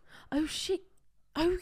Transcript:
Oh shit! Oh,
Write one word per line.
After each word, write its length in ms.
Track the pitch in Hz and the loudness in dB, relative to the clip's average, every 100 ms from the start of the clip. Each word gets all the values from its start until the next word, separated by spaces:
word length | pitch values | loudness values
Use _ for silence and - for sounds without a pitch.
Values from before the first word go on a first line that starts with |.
| - - - | -20 -20 -4
Oh 140 | 277 311 | -2 -2
shit! 380 | - - 381 - - - - _ 285 | -2 -2 -2 -4 -20 -20 -20 _ 0
Oh, 200 | 339 359 | 2 2